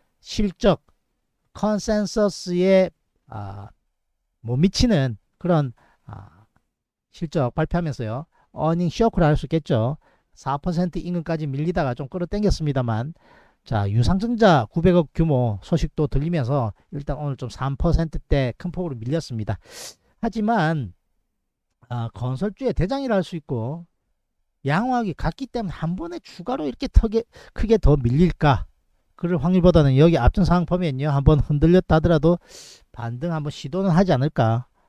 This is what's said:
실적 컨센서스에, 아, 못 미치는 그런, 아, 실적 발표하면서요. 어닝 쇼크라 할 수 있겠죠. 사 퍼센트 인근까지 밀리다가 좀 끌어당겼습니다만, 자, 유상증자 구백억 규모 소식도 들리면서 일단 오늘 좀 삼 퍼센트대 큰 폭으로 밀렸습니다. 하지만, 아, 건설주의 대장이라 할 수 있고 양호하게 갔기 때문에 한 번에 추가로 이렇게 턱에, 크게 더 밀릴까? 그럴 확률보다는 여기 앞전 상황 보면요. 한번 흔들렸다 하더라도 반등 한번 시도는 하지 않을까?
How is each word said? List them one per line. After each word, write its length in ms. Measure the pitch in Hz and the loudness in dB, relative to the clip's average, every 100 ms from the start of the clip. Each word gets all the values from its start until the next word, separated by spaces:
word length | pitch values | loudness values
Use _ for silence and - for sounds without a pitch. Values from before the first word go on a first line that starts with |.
| _ _ | _ _
실적 640 | - - 208 - 214 151 _ _ _ _ _ _ _ | -10 -4 -4 0 0 0 _ _ _ _ _ _ _
컨센서스에, 1400 | - 208 208 - 214 202 226 208 - 185 175 190 190 190 - _ _ _ | -4 -2 -2 -2 -2 -2 0 0 -2 -4 0 4 4 4 -4 _ _ _
아, 400 | 113 101 98 104 _ _ _ _ _ _ _ | -14 -12 -14 -16 _ _ _ _ _ _ _
못 160 | 113 127 | -6 2
미치는 580 | 185 - 247 180 131 107 _ _ | 2 4 2 4 0 -4 _ _
그런, 340 | 175 170 139 - _ _ | 0 0 0 -8 _ _
아, 400 | - - 101 _ _ _ _ _ _ _ _ | -20 -20 -20 _ _ _ _ _ _ _ _
실적 420 | - 165 170 123 | -12 -4 -2 -2
발표하면서요. 720 | - 156 180 165 127 110 120 165 _ _ | -2 -2 -2 -2 -6 -8 -8 -10 _ _
어닝 380 | - 151 170 175 | -4 -2 0 -2
쇼크라 360 | - 233 - 156 | 0 0 4 2
할 100 | 151 | 2
수 100 | 135 | 0
있겠죠. 500 | 165 - 123 117 156 _ _ _ | -4 0 0 0 -4 _ _ _
사 240 | _ 135 143 | _ -6 -4
퍼센트 400 | 180 165 180 - | -4 -2 -2 -4
인근까지 480 | - 175 156 160 151 | -6 -6 -4 -6 -4
밀리다가 480 | 135 160 180 139 | -4 -2 -2 -2
좀 140 | 120 135 | -4 -8
끌어당겼습니다만, 1080 | 185 170 208 208 - 156 135 120 110 135 - _ _ _ _ | -8 -6 -2 0 0 0 0 -2 -2 -4 -10 _ _ _ _
자, 240 | - 110 101 | -6 -2 0
유상증자 760 | 110 135 185 226 233 220 151 110 | 2 2 0 -2 2 4 4 2
구백억 380 | - 180 175 156 | 0 2 4 2
규모 440 | - 160 131 120 101 | -2 0 2 0 -4
소식도 460 | - 170 156 - 151 | -4 -2 -2 -2 -2
들리면서 640 | 139 156 170 117 143 113 - _ | -2 -2 -2 -2 -2 -4 -8 _
일단 260 | 143 143 139 | -12 -10 -8
오늘 200 | 147 131 | -8 -8
좀 120 | 123 | -10
삼 280 | - 135 139 | -6 -6 -2
퍼센트대 760 | 170 160 165 - - 143 127 - | 0 0 -2 -6 -2 0 0 -4
큰 120 | 180 | -8
폭으로 260 | 170 180 123 | -6 -8 -8
밀렸습니다. 600 | 117 160 - 113 107 101 - - - - _ _ | -4 -6 -4 -6 -6 -6 -10 -18 -18 -20 _ _
하지만, 720 | 233 226 208 233 160 160 104 - _ _ _ _ _ _ _ _ - | -6 -4 -2 0 0 -2 -6 -12 _ _ _ _ _ _ _ _ -10
아, 200 | 123 113 | -8 -8
건설주의 600 | - 127 131 202 - 254 | -6 -8 -4 -6 -4 -4
대장이라 400 | 160 185 269 269 202 | -2 -2 -2 -2 -2
할 60 | |
수 140 | 170 165 | -2 -8
있고 500 | - 123 113 165 175 _ _ _ _ _ _ _ 135 | -8 -6 -6 -10 -14 _ _ _ _ _ _ _ -2
양호하게 460 | 156 247 247 214 | -2 0 -2 -4
갔기 320 | - 160 - 269 | -4 -6 -6 -10
때문에 240 | 240 202 | -8 -8
한 200 | - 160 180 | -6 -6 -6
번에 220 | 339 349 | -10 -14
추가로 460 | - - 175 269 302 | -16 -14 -8 -6 -6
이렇게 220 | 233 262 | -6 0
턱에, 320 | - 226 220 - - - | 2 2 0 -6 -12 -14
크게 240 | - 208 220 | -6 0 4
더 180 | 139 147 | 4 2
밀릴까? 640 | 117 135 180 - 151 127 - _ _ _ _ | 2 2 2 2 0 0 -2 _ _ _ _
그럴 220 | _ 170 175 | _ -4 -2
확률보다는 600 | 151 185 175 165 143 131 | 2 4 6 6 6 6
여기 180 | 165 160 | 6 6
앞전 260 | 120 - | 2 4
상황 200 | 170 175 165 | 2 2 2
보면요. 440 | 180 175 131 151 | -2 -2 -4 -2
한번 280 | 139 139 151 | 2 4 2
흔들렸다 580 | - 147 160 180 - 160 | 2 2 4 4 4 2
하더라도 420 | 165 160 156 175 - - - - _ | 4 4 4 0 -4 -20 -20 -20 _
반등 400 | - 117 123 170 | -12 -10 -8 -6
한번 180 | 160 147 | -6 -8
시도는 400 | - 139 175 190 | -10 -8 -4 2
하지 220 | 165 196 | 2 2
않을까? 520 | 135 147 - 113 113 - _ | 2 0 0 0 0 -4 _